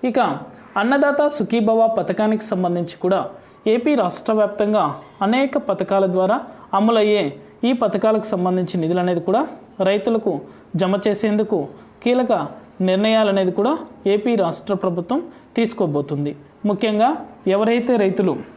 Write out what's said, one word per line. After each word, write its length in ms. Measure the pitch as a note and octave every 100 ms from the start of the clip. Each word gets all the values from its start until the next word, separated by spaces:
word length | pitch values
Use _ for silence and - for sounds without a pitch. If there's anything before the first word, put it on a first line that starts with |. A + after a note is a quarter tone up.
| B3+
ఇక 100 | B3 G3+ C#3+ - - - -
అన్నదాత 400 | G#3+ C#4 C#4+ C#4+ D4 D4
సుఖీభవ 460 | G3+ A#3 G#3+ A3+ A3+ A3+
పథకానికి 460 | F3 F#3 G#3+ G#3+ A3
సంబంధించి 440 | F#3 F3+ F3 E3+ -
కూడా 160 | F3+ F#3+ C3 - - - -
ఏపీ 180 | A#3 A#3+ C#4+
రాష్ట్ర 300 | F#3 - - A3
వ్యాప్తంగా 460 | G3+ G#3 G#3 G#3+ D#3+ C#3 - - G3
అనేక 320 | A#3+ C#4 C#4+ -
పథకాల 360 | F#3+ F#3 G3 F#3+
ద్వారా 220 | F3+ F#3+ A#3+ - - - G3
అమలయ్యే 460 | G#3+ A3+ G#3 G#3 D#3 C#3 - - A#3
ఈ 20 | B3+
పథకాలకు 440 | A#3 G3 A3 A3 A3
సంబంధించి 420 | F#3+ F3+ F#3 F3+ F#3
నిధులు 180 | D#3+ F3+
అనేది 200 | F3+ F3 E3+
కూడా 120 | G#3 D#4 - - - F#3+
రైతులకు 440 | G3+ G3+ A3+ A3 D3 - - - E3+
జమ 140 | F#3 G3 G3+
చేసేందుకు 500 | G3+ A3 G#3 G#3+ F#3+ C#3 - - -
కీలక 300 | A#3+ B3 A#3+ G#3 C#3+ - - - F#3
నిర్ణయాలు 420 | F#3+ G#3+ A3 G#3+
అనేది 200 | G3 F#3 F3+
కూడా 140 | G#3+ D#4+ - - -
ఏపీ 180 | G3+ G#3+ A#3
రాష్ట్ర 300 | F3 E3 - G3
ప్రభుత్వం 380 | G3 F3 F3 C4 E3+ - - -
తీసుకోబోతుంది. 760 | A3+ - F3 C#3+ C#3 C#3+ D3 D3 - - G#3
ముఖ్యంగా 400 | G3+ A3+ G#3 A#3 D#4+ - - -
ఎవరైతే 380 | G3 A3 A#3+ A#3+ A#3+
రైతులు 300 | G3 F#3 F#3+ C3 -